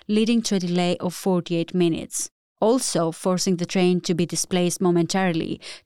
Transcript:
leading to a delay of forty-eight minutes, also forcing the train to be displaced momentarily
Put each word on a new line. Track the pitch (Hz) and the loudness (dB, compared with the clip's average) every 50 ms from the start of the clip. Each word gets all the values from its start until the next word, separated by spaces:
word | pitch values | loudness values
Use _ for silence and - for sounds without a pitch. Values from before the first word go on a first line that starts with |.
| - - | -6 -2
leading | 214 214 226 220 240 233 226 | 0 0 2 2 2 0 2
to | - 208 | 0 -2
a | 196 | -2
delay | 180 175 175 180 180 175 175 - | 0 0 0 0 0 0 0 -2
of | - 185 170 | -4 -6 -6
forty-eight | - - 196 185 180 165 - 170 165 165 - - | -2 -2 0 0 0 0 -2 -2 -2 -2 -2 0
minutes, | 180 175 170 160 156 - - - - - - _ _ _ _ _ _ | 2 2 2 2 -2 -6 -8 -8 -8 -8 -8 _ _ _ _ _ _
also | - 220 247 269 - - - - 170 165 | 2 2 2 2 0 -2 -2 0 -2 -2
forcing | 165 - - 190 185 175 - 196 185 | -4 -2 -2 -2 0 0 0 0 0
the | 165 175 | 0 -2
train | 170 - 196 180 180 180 175 | -2 0 2 4 4 4 2
to | - - 180 | 2 0 0
be | 160 175 170 | 0 0 -2
displaced | - 165 - - 190 180 180 175 170 - | -2 -6 -4 -2 0 0 0 0 0 0
momentarily | 190 180 175 175 170 165 - 190 190 180 165 165 160 - 190 - - - - - _ | 2 2 4 2 2 2 0 0 0 0 0 -2 -2 -4 -6 -10 -10 -18 -18 -18 _